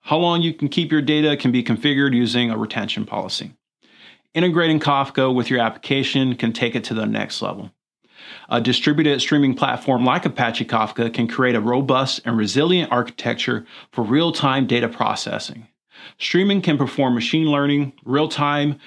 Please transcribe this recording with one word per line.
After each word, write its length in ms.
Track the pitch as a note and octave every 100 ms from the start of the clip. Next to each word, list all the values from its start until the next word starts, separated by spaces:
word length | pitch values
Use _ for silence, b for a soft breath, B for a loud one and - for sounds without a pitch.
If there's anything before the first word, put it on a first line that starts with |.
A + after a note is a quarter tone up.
How 160 | - D3+
long 260 | F3 E3+
you 100 | E3
can 140 | D#3+ C#3+
keep 220 | D#3+ E3
your 120 | D#3
data 340 | C#3+ D3+ D3+ D3
can 160 | C3
be 100 | B2
configured 520 | A#2 A2+ D3 C#3 C#3
using 360 | B2 A#2+ A#2+ A#2+
a 80 | A2
retention 460 | A2 - G2+ -
policy. 480 | G#2+ G2+ F#2 - - - _ _ B B B B B
Integrating 460 | E3 F3+ E3 E3 D#3
Kafka 520 | D3 C#3 C3+ - C3
with 180 | B2+ A#2
your 100 | B2
application 760 | A2+ - - C3+ C3+ C#3 C3
can 180 | B2 A#2
take 220 | A2+ A#2+
it 100 | A#2
to 100 | A2
the 120 | A2 G#2+
next 360 | G#2+ G#2 -
level. 280 | G2+ G2 G#2 _ _ _ _ B B B B
A 120 | A#2+
distributed 600 | A#2 B2 - D3 D3+ C#3
streaming 340 | - D3+ C#3
platform 500 | C3 B2+ A#2+ - B2+
like 200 | B2 D#3
Apache 400 | F3 - A#2+ A#2
Kafka 480 | A2+ A#2 G#2+ - A#2
can 160 | A#2 A2+
create 260 | - B2+
a 60 | A#2
robust 600 | G#2+ B2 C3+ C3 C3+ -
and 120 | - A#2
resilient 540 | G#2+ A2 D#3 F3+ D#3
architecture 760 | A#2+ A#2+ - A#2+ A#2 - A#2 A#2 B B
for 100 | -
real-time 640 | A2 C3+ E3+ D#3+ C#3+ C3 B2+
data 220 | A#2+ A#2
processing. 800 | - A2+ G#2 - G#2+ - - A2 _ _ B B B
Streaming 440 | - F3 G3 G3+
can 160 | F3+ D3
perform 360 | C3 - C3+
machine 320 | A#2+ A#2 D#3+ D#3+
learning, 460 | D3 C#3+ C#3+ C#3+ -
real-time 760 | - C3+ D3+ C#3+ D3 D3 D3 D3